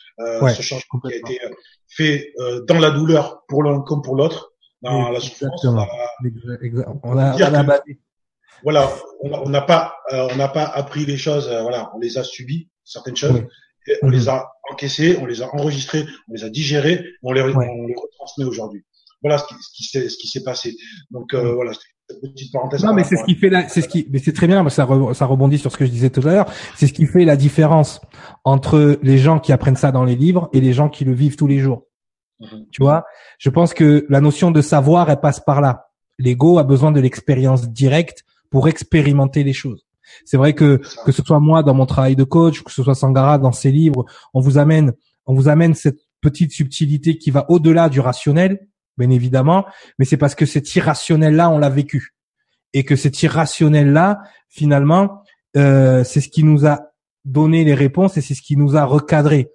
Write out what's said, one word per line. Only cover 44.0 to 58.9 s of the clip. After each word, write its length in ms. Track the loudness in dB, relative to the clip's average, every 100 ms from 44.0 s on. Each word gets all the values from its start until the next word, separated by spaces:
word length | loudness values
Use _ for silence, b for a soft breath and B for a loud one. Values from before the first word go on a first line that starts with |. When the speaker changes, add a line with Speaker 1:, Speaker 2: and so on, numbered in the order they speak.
| -6 B B
Speaker 2:
on 80 | 0
vous 160 | 2 4
amène, 360 | 4 4 2 -2 _ _ -2
on 80 | 0
vous 120 | 4
amène 260 | 4 2 2
cette 240 | -2 -4 _ _
petite 320 | -2 0 -4
subtilité 640 | -2 -6 -4 -2 -2 -2 -2
qui 140 | 0
va 140 | -2 2
au-delà 380 | 2 4 4 2
du 100 | 2
rationnel, 640 | -2 -2 0 2 2 -2 -10 _ _ -2
bien 120 | 2
évidemment, 560 | 2 2 0 2 2 0 B B B
mais 80 | 0
c'est 120 | 2
parce 180 | 0 0
que 100 | -2
cet 300 | -2 -2 -2
irrationnel-là, 720 | -2 -2 0 2 4 4 2
on 80 | 2
l'a 100 | 0
vécu. 440 | 0 -2 -6 -8 _ _ _ _ _ _
Et 100 | -4
que 120 | 0 0
cet 260 | 0 -2
irrationnel-là, 960 | -2 0 -4 0 2 4 4 4 2 0 B B B
finalement, 720 | -4 0 2 2 2 0 -4 b b _ 2
euh, 480 | 4 6 4 4
c'est 160 | 2 -2
ce 60 | -4
qui 160 | 0
nous 220 | 4 4 4
a 140 | 0 -6 _ _ _
donné 400 | -6 0 2 2
les 100 | 2
réponses 440 | 2 2 2 0 0
et 40 |
c'est 140 | -6 -8
ce 60 |
qui 160 | -4 0
nous 180 | 2 2
a 80 |
recadré, 640 | 0